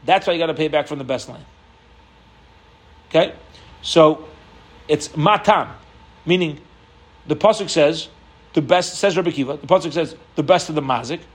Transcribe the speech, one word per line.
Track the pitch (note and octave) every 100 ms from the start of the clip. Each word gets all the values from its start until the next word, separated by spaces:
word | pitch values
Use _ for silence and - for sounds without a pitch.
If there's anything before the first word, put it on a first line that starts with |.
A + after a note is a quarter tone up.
| -
That's | F#3+ F#3+
why |
you | E3+
gotta | E3
pay | D3+ D#3
back | D3+ C#3
from | D3
the |
best | B2+ B2+ -
land. | B2 - _ _ _ _ _ _ _ _ _ _ _ _ _ _ - _
Okay, | - G#3 - - - - -
so | - E3+ D#3 D#3 - - - - - - -
it's | D3+ - D#3
matam, | D3+ G#3 G#3 G3+ B2+ - - - - _ D#3
meaning | F#3 E3 C#3 - _ _ _ _ _ -
the | D3+
pasuk | G#3 G#3+ F#3
says | E3 D3 D#3+ - - _ _ _
the | -
best. | C3 F3+ F3 -
Says | G3+ F3+
Rabbi | F3
Kiva, | C#3+ C3 D3
the | C#3
pasuk | F#3 D#3+
says | D3+ D#3 - - -
the |
best | D3 F3+ -
of | D3+
the |
mazik. | C3+ A#2+ A#2 E3 -